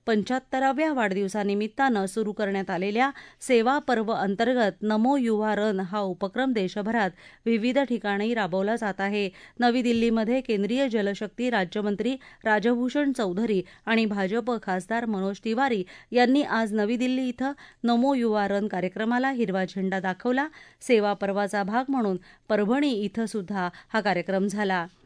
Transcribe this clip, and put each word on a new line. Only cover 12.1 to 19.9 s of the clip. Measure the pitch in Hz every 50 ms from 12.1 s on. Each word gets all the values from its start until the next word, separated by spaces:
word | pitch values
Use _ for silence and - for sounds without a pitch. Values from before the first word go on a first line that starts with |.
| 262 262 - - - - -
राजभूषण | 226 214 214 185 240 247 240 247 254 - 294 294 277 254
चौधरी | - 233 185 175 190 226 226 214 185 180 - - - _
आणि | - 226 226 226
भाजप | 214 208 202 196 185 202 233 233 240 240 220 -
खासदार | - 185 185 185 - 226 233 240
मनोज | 226 214 190 190 196 202 - -
तिवारी | 226 226 226 269 269 240 196 180 - - - - _ -
यांनी | 240 247 240 262 285 285
आज | - - 226 226 214 208
नवी | 220 208 208 247
दिल्ली | 226 247 254 254 254 262 254
इथं | 240 - 254 269 285 - - - - _ -
नमो | 233 233 233 247 277 285
युवा | 254 233 226 214 214 202 196
रन | 202 202 202
कार्यक्रमाला | 214 - 180 175 185 - 208 220 226 240 247 254 269
हिरवा | 277 240 233 180 185 190 185
झेंडा | 175 - 196 190 190